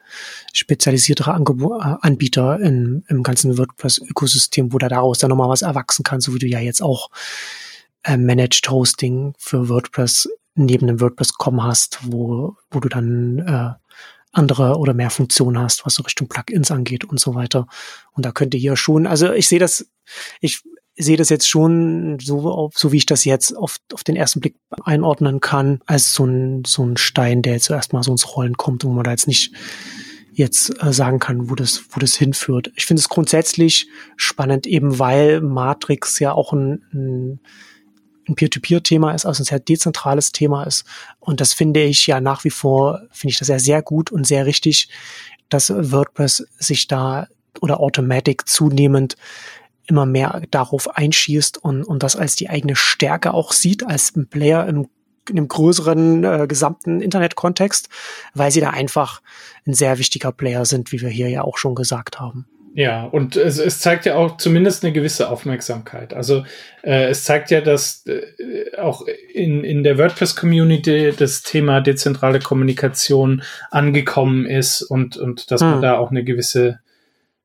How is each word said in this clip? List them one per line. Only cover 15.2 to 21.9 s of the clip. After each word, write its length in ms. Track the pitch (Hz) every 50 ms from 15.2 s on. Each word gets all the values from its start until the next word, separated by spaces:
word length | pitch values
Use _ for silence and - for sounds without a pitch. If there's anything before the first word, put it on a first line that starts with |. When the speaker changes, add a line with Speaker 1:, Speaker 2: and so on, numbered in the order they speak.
| 131 - - - 131 123 123 117
Speaker 1:
hast, 260 | 123 117 - - -
was 100 | 139 -
so 100 | - 135
Richtung 240 | - - - 143 -
Plugins 420 | - - - - 220 175 139 -
angeht 340 | 160 131 123 117 127 123 -
und 140 | - 147 127
so 160 | - 135 120
weiter. 320 | 123 120 120 - 131 123 - - - - - - - _ _
Und 120 | - 143 127
da 60 | 123
könnte 260 | - - 151 131 135
hier 200 | 123 127 139 135
schon, 320 | - - - 151 151 165 -
also 240 | 160 147 170 180
ich 160 | - 220 175 -
sehe 100 | 180 175
das, 320 | 185 165 - - - _ _ _ _ - - - - - - -
ich 220 | - 151 - - - 330 - - _ _ _
sehe 200 | - 160 147 156
das 140 | 156 160 151
jetzt 180 | 156 147 - -
schon 720 | - 156 156 165 165 170 165 165